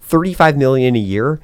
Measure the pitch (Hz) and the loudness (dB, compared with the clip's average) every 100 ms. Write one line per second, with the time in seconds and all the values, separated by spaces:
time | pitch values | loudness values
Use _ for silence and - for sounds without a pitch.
0 | - 165 185 175 160 143 131 131 127 117 | -2 -2 -2 2 2 2 0 2 0 0
1 | 98 98 131 156 | -2 -2 -2 -4